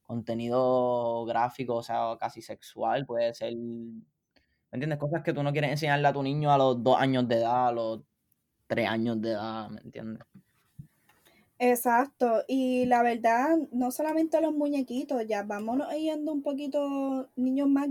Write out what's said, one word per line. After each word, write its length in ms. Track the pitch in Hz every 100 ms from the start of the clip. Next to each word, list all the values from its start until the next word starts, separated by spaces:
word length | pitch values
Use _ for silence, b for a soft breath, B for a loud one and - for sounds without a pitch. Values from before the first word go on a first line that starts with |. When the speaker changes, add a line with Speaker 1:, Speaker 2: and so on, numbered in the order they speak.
Speaker 1:
contenido 1200 | - 117 117 117 120 123 127 127 123 123 117 117 117
gráfico, 500 | 113 123 - 120 117
o 60 |
sea, 340 | 113 117 117 117
casi 200 | 113 113
sexual, 640 | 110 107 - 110 113 127 131
puede 280 | 117 117
ser, 200 | 117 113 117
¿me 460 | 117 117 117 113 - _ _ _ _ _ _
entiendes? 260 | 123 151 147
Cosas 240 | 147 160
que 100 | 170
tú 100 | 156
no 100 | 143
quieres 180 | 147 143
enseñarle 380 | 147 156 143 143
a 40 |
tu 100 | 139
niño 300 | 135 147 147
a 60 | 139
los 240 | 131 123
dos 160 | 120 -
años 260 | 135 131 120
de 80 | 117
edad, 320 | 117 127 123
a 40 |
los 280 | 117 113 110 - _ _ _ _ _ -
tres 200 | 113 104
años 320 | 113 117 110
de 80 | 113
edad, 380 | 104 110 110 107
¿me 100 | 107
entiendes? 420 | - 117 110 113 - 190 b b b b b b b b b b b -
Speaker 2:
Exacto, 840 | 247 240 247 233 277 - 240 220 -
y 400 | 269 254 254 247
la 160 | 240
verdad, 540 | 240 233 226 233 285 330 269
no 180 | 247 254
solamente 500 | 254 311 320 320 311
los 140 | 320
muñequitos, 720 | 302 294 285 254 247 - 254 220
ya 160 | 202
vámonos 460 | 208 208 220 254 277
yendo 400 | 302 311 302 302
un 100 | 302
poquito 880 | 285 277 294 294 285 277 269 262 262
niños 340 | - 254 269 277
más 200 | 277 285